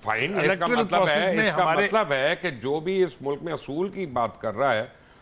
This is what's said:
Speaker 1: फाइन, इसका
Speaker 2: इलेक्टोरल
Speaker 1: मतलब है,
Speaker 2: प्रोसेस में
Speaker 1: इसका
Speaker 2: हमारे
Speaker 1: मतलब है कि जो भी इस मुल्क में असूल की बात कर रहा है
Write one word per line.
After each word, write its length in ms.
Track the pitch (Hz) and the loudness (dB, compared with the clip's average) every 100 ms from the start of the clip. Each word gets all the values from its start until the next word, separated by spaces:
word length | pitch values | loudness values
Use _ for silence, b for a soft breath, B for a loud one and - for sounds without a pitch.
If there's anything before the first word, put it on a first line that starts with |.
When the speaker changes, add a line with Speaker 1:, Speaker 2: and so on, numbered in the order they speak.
Speaker 1:
फाइन, 260 | 107 110 147 | -2 -2 0
इसका 120 | 202 | 0
Speaker 2:
इलेक्टोरल 300 | 151 190 170 | 0 2 0
Speaker 1:
मतलब 340 | 240 208 175 175 | 0 2 2 2
है, 100 | 151 | 2
Speaker 2:
प्रोसेस 220 | 180 - | 2 2
में 120 | 214 | 2
Speaker 1:
इसका 120 | 165 | 2
Speaker 2:
हमारे 220 | 165 151 | 2 2
Speaker 1:
मतलब 280 | 202 220 175 | 2 2 2
है 240 | 135 143 175 | 2 0 0
कि 140 | 180 | -4
जो 300 | 123 123 151 | -4 -4 -2
भी 240 | 165 190 | 0 0
इस 180 | 175 - | 0 -2
मुल्क 180 | 135 143 | -6 -6
में 100 | 165 | -6
असूल 380 | 147 - 147 196 | -8 -6 -4 -4
की 160 | 190 170 | -4 -4
बात 320 | 123 113 - | -2 -2 -2
कर 120 | 113 | -6
रहा 180 | 104 139 | 0 2
है 280 | 110 - - B B | 2 -2 -10 B B